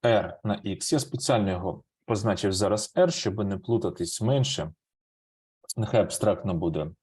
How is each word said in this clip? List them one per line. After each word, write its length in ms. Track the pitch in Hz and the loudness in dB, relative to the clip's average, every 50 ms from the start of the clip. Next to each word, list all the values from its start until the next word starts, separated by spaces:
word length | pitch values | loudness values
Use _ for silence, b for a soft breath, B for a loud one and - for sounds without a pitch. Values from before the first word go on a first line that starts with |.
| - | 4
R 360 | 120 113 104 87 - - - _ | 4 4 4 2 -2 -10 -6 _
на 180 | 107 104 101 | -4 -4 -2
X. 320 | - 104 95 - - - - | -2 -6 -6 -4 -2 0 0
Я 60 | 147 | 0
спеціально 500 | 135 - - 127 - - 135 113 104 98 | 0 -2 -6 -6 0 2 2 2 2 0
його 340 | 92 90 87 90 - - _ _ _ _ _ | -2 -2 -4 -6 -8 -8 _ _ _ _ _
позначив 480 | - 117 101 104 117 98 - - 101 95 | -2 -2 0 0 0 0 0 0 -2 0
зараз 400 | 92 104 98 104 107 - - _ | 2 2 2 2 0 -2 -4 _
R, 160 | - 180 175 | 2 4 4
щоб 340 | 160 - - 110 98 107 104 | 2 0 -4 -4 -2 -2 -2
не 120 | 98 98 92 | -4 -4 -6
плутатись 640 | - - 117 113 113 95 85 - 87 82 - - | -2 0 0 0 0 -2 -2 -4 -6 -6 -4 -2
менше. 520 | 107 113 135 143 131 - - - 78 80 80 _ _ _ _ _ _ _ _ _ _ _ _ _ _ _ _ _ _ _ - - | 0 2 2 2 2 0 -2 -4 -6 -8 -10 _ _ _ _ _ _ _ _ _ _ _ _ _ _ _ _ _ _ _ -6 -4
Нехай 240 | 110 - - 113 | -4 2 4 2
абстрактно 520 | 101 - - - - 104 95 - - 95 90 | 2 2 0 0 2 2 2 2 0 -2 -2
буде 380 | 82 80 85 78 78 78 78 87 _ | 0 0 0 0 -2 -4 -4 -8 _